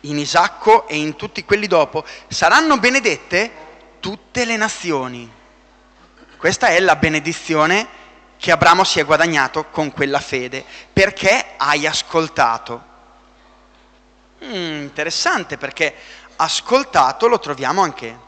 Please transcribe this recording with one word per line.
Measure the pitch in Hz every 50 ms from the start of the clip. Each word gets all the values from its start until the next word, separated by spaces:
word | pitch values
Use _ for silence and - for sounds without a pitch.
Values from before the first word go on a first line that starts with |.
in | - 143 147 147
Isacco | 147 139 - 175 175 202 - - - 214 220 220 -
e | - 151 151
in | 151 151 147
tutti | - - 214 - - -
quelli | - 202 208 208
dopo, | 202 185 165 151 - - 160 147 - - - - -
saranno | - - 165 170 214 277 320 320 294 247
benedette | 202 247 254 269 220 214 156 - - - 180 180 214 233 - - - - - - - - _ _
tutte | - 185 202 - _ _ _ 247 247
le | 233 233
nazioni." | 214 214 214 - - - 175 156 135 127 127 123 120 120 113 110 - _ _ _ _ _ _ _ _ _ _ _ _ - _ _ _ - _ -
Questa | _ - 165 190 - - 226
è | 170 175
la | 190 180 156
benedizione | 147 143 160 156 156 143 160 160 - - - 165 151 151 160 180 208 226 - - - - - - - _ _ _ _
che | - -
Abramo | 170 156 170 170 170 185 190
si | - - 175
è | 147
guadagnato | 139 156 151 165 170 160 147 131 131 - 156 151 -
con | - - 156 143
quella | - - 139 139 139 139
fede, | - - - 127 123 127 131 135 135 - - - - _
perché | _ - 190 202 196 - - 196 214 254 - - -
hai | - 135 143 147 151 143
ascoltato. | 156 156 - - - - 160 160 147 - 156 135 117 113 113 - - 120 120 - _ - - - _ _ _ _ _ _ _ _ _ _ _ _ _ _ _ _ _ _ _ _ _ _ _ _ _ _ _ 339
Mm, | 277 233 185 175 165 156 151
interessante, | 143 139 - - 151 165 165 - - 339 359 247 175 - 147
perché | 135 - 135 - - 160 147 - - - - - - - - -
ascoltato | - 160 160 - - - - 233 262 277 - - 175 135 127 139 - 220
lo | 233 240 208
troviamo | - 151 143 127 139 127 151 196
anche | 190 160 135 - 123 113 113 113 -